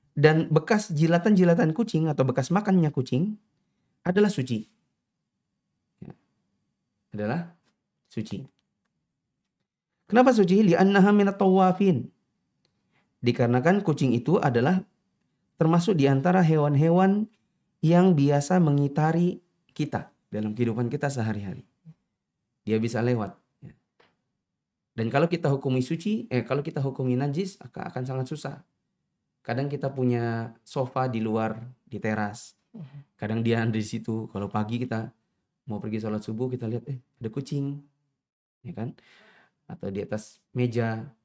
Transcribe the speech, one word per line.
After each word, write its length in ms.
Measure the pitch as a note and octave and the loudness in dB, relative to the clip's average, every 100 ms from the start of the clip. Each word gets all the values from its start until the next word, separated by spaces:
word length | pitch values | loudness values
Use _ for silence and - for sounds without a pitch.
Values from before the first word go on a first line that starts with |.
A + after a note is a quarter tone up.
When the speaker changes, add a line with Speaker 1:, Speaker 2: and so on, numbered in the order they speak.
| _ - | _ 2
Speaker 1:
dan 320 | D3+ D#3+ - | 4 4 2
bekas 400 | D3+ - G#3+ - | 0 2 0 0
jilatan-jilatan 800 | D3+ D#3+ E3+ G#3+ G3+ F3 E3+ E3 | 0 2 2 4 4 4 4 2
kucing 400 | D#3 A3+ D#3 D#3+ | 0 -2 -2 0
atau 160 | C#3 C3 | 0 0
bekas 240 | B2+ C3 | -2 -2
makannya 400 | F#3 G#3 F#3+ D#3 | -2 2 2 2
kucing 480 | C#3+ A#2+ B2+ G3+ G#3+ _ _ _ _ _ _ | -2 -2 -2 -2 -6 _ _ _ _ _ _
adalah 240 | F3 F#3 G#3 | -2 2 2
suci. 400 | - B2+ A2 - _ _ _ _ _ _ _ _ _ _ _ _ _ | 0 -4 -6 -8 _ _ _ _ _ _ _ _ _ _ _ _ _
Ya. 100 | - - _ _ _ _ _ _ _ _ _ G#2 | -20 -20 _ _ _ _ _ _ _ _ _ -8
Adalah 400 | G#2 D#3 E3+ _ _ _ _ _ _ | -4 -4 -8 _ _ _ _ _ _
suci. 320 | - G#2+ G2 C3+ _ _ _ _ _ _ _ _ _ _ _ _ _ _ _ - | -10 -8 -10 -12 _ _ _ _ _ _ _ _ _ _ _ _ _ _ _ 0
Kenapa 240 | A3 B3+ A3 | 4 6 6
suci? 240 | F3+ F#3+ | 6 6
Li'annaha 480 | G#3 E3+ F#3+ G3+ G3 G#3 | 6 6 6 6 6 6
minat 240 | G3+ G3 | 4 2
tawafin. 680 | F#3+ F#3+ F#3 F3 G3 C3+ - _ _ _ _ _ _ _ _ _ _ _ | 4 4 4 4 2 2 -2 _ _ _ _ _ _ _ _ _ _ _
Dikarenakan 600 | A#2+ A#2+ A#2 B2 D3 G3+ | -2 2 2 2 4 2
kucing 320 | G3 C#3+ C3 A#2+ | 2 0 0 0
itu 240 | C#3+ F3+ | 0 0
adalah 440 | C3+ A#2 C3+ F#3 - _ _ _ _ _ _ - | 2 2 2 0 -4 _ _ _ _ _ _ -2
termasuk 360 | D#3+ E3+ E3+ F3 | 2 2 2 2
di 80 | C#3 | 4
antara 320 | C3+ E3+ F#3 | 2 2 4
hewan-hewan 880 | E3 D#3 D3 C#3 D#3+ F3 F#3+ G3+ G#3+ _ _ _ _ _ | 4 4 2 2 4 4 4 2 -2 _ _ _ _ _
yang 320 | D#3 F3 F#3+ | 2 6 6
biasa 480 | D#3 C#3 C#3+ C#3+ F#3 | 6 4 2 2 2
mengitari 800 | D#3+ C#3+ C#3+ C#3+ D#3 E3+ F3 - _ _ _ | 4 2 0 0 0 2 0 -2 _ _ _
kita 400 | - D3 - - _ _ | -8 -6 -6 -10 _ _
dalam 240 | G#2 G#2+ | -6 -6
kehidupan 400 | A2 A#2 A2 A#2+ | -2 -2 -2 -4
kita 160 | C#3+ C#3+ | -4 -4
sehari-hari. 560 | C3 A2 G#2 G2 - - _ E3 - _ _ _ _ _ _ - | -4 -4 -4 -8 -12 -16 _ -20 -20 _ _ _ _ _ _ -4
Dia 80 | A2 | -2
bisa 240 | A2+ A2+ | -2 -2
lewat. 400 | A#2+ A#2+ G2 - _ _ | 0 -2 -4 -10 _ _
Ya. 80 | - - _ _ _ _ _ _ _ _ _ _ _ | -20 -20 _ _ _ _ _ _ _ _ _ _ _
Dan 160 | - A2+ | -8 -4
kalau 240 | C3 E3 | 0 0
kita 160 | E3+ D#3+ | 0 0
hukumi 320 | C#3 C#3 B2+ | 0 0 -2
suci, 480 | B2+ E3 G#3 G#3+ - | -2 -4 -4 -4 -2
eh, 160 | B2+ | -4
kalau 160 | - C#3 | -2 -4
kita 240 | D3 D3 | -4 -4
hukumi 320 | C3+ C3+ B2+ B2 | -4 -2 -2 -2
najis, 400 | C#3+ C#3+ F#3+ - | -2 -4 -8 -10
akan, 240 | B2+ - - | -18 -14 -12
akan 160 | B2+ | -10
sangat 240 | B2+ C3 C3 | -8 -6 -8
susah. 400 | D3+ C#3 C#3+ - _ _ _ _ _ _ _ | -8 -12 -14 -20 _ _ _ _ _ _ _
Kadang 320 | - A#2+ C#3+ | -8 -6 -4
kita 160 | C#3 C#3 C3 | -6 -6 -2
punya 560 | B2+ A#2+ A#2 A#2 A2+ - - | 0 0 -2 -4 -8 -14 -10
sofa 400 | C#3 B2 C3 C3 | -6 -4 -2 -2
di 160 | A2+ | -2
luar, 320 | A2 A2 A2 A2 - - _ | -2 -2 -2 -6 -14 -20 _
di 160 | G#2 | -8
teras. 560 | A2 G#2+ G#2 G#2+ - _ _ A3+ | -4 -4 -4 -8 -18 _ _ -20
Speaker 2:
Mhm. 240 | C#3 C#3+ - _ | -18 -20 -20 _
Speaker 1:
Kadang 240 | G#2 A2+ A2+ | -6 -2 0
dia 160 | A#2 | 0
ada 80 | A2+ | 0
di 80 | A2 | -2
situ. 480 | G#2 A2+ A2 A2 A2 | -4 -8 -6 -8 -8
Kalau 240 | G2 G2+ | -8 -6
pagi 240 | G#2+ G#2 A#2 | -4 -4 -4
kita 320 | B2 A2+ A2+ - _ _ _ _ - | -4 -6 -8 -14 _ _ _ _ -12
mau 80 | G#2 | -10
pergi 240 | G#2+ A2 | -6 -6
sholat 160 | A2 G#2+ | -6 -6
subuh, 320 | G#2+ A2+ B2+ | -6 -6 -6
kita 160 | B2 A2+ | -6 -6
lihat, 160 | A#2 - | -8 -8
eh, 80 | B2+ | -12
ada 300 | - - A2+ | -14 -14 -10
kucing. 480 | B2 C3+ C#3+ C#3 C#3+ - _ _ _ _ _ _ _ A#2+ | -8 -8 -6 -6 -8 -14 _ _ _ _ _ _ _ -16
Ya 80 | F#2+ | -12
kan? 160 | A#2 - _ _ _ _ _ _ - | -12 -12 _ _ _ _ _ _ -20
Atau 160 | - G2+ | -14 -10
di 160 | G2 | -8
atas 400 | - G#2+ - - _ | -8 -8 -10 -20 _
meja. 640 | B2+ B2 A#2 A2+ A2 - - | -4 -2 -2 -4 -4 -10 -16